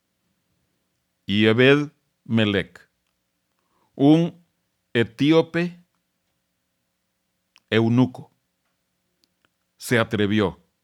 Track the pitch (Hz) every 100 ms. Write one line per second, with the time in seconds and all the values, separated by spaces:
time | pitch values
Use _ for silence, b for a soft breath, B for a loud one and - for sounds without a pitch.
0 | _ _ _ _ _ _ _ _ _ _
1 | _ _ - 101 107 110 127 143 147 _
2 | _ _ - 113 107 98 82 - _ _
3 | _ _ _ _ _ _ _ _ _ -
4 | 139 160 170 - _ _ _ _ _ 123
5 | 110 - 139 160 160 165 175 - _ _
6 | _ _ _ _ _ _ _ _ _ _
7 | _ _ _ _ _ _ - 110 113 120
8 | 127 - - _ _ _ _ _ _ _
9 | _ _ _ _ _ _ _ _ - 120
10 | 113 107 104 107 95 - _ _